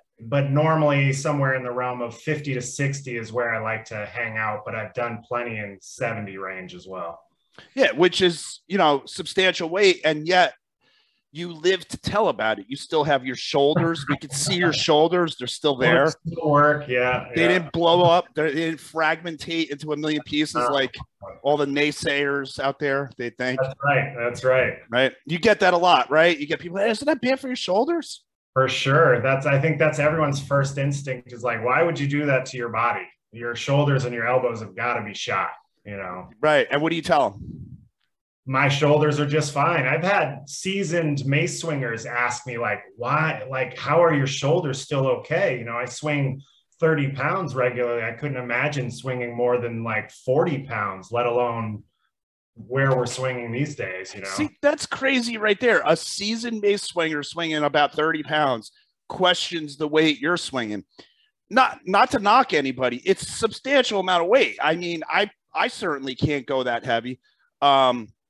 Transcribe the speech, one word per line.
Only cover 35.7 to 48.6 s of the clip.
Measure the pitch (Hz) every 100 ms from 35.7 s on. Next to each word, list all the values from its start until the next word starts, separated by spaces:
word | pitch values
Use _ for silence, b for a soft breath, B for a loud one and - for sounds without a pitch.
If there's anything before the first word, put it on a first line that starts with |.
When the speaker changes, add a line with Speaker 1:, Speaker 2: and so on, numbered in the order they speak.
| _ 104
Speaker 1:
you | 101
know? | 92 90 92 -
Speaker 2:
Right. | 151 147 117
And | 143
what | 160
do | 165
you |
tell | 147 151 113
'em? | - - - - - _ _ _ _ _ _ 131
Speaker 1:
My | 131 139
shoulders | - 147 147 151 143
are | 143
just | 151 139
fine. | 143 156 165 127
I've | 151
had | 180 202 - - -
seasoned | - 190 196 165 170 156 139 120
mace | 147 175 -
swingers | 165 139 123 113 113
ask | 120 123 123 131
me, | 117
like, | 110 101 - -
"Why, | 123 151 160 135 127
like, | 131 127 -
how | 127 160
are | 170
your | 147 135
shoulders | - 139 175 151 -
still | - 143 135
okay?" | 120 - 165 190 123
You |
know, | 117 120
I | 123
swing | - 151 147 139 139 B B B _
thirty | 160 151 135
pounds | 135 143 190 156
regularly. | 127 123 120 120 120
I | 113
couldn't | 117 147 127
imagine | 123 120